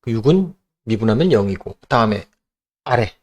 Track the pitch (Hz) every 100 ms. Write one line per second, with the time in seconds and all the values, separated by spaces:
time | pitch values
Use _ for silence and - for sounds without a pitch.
0 | - 113 113 185 185 - _ _ - 110
1 | 110 120 175 120 101 95 - - _ 131
2 | 110 101 - _ _ _ _ _ - 123
3 | 104 -